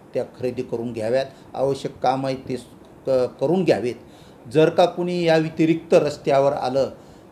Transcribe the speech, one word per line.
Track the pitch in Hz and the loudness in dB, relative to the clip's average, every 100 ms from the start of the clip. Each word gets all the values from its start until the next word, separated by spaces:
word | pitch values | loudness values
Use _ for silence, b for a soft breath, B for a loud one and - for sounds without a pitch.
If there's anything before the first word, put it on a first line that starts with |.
| - | -10
त्या | 131 | -8
खरेदी | 123 - 127 120 | -8 -6 -6 -6
करून | 127 117 120 | -6 -6 -8
घ्याव्यात, | 113 107 131 131 B B | -6 -2 -2 -4 B B
आवश्यक | - 139 135 135 - | -4 -4 -2 -8 -4
काम | 131 135 135 | -2 -2 -4
आहे | 131 - | -6 -8
ते | 123 | -10
स-, | - - - - - | -10 -20 -20 -12 -2
क-, | 131 123 - | 0 0 -2
करून | 139 190 | 0 0
घ्यावेत. | 165 104 120 110 - B B B 123 | 2 0 0 -6 -14 B B B -2
जर | 135 160 | 2 4
का | 165 | 4
कुणी | 175 180 175 180 | 2 2 -4 0
या | 165 160 | 2 2
व्यतिरिक्त | 160 156 160 165 - | 0 0 2 2 4
रस्त्यावर | 175 147 147 - 139 139 | 2 2 -2 0 2 2
आलं | - 127 135 120 - B B - | 0 -2 -2 -2 -4 B B -12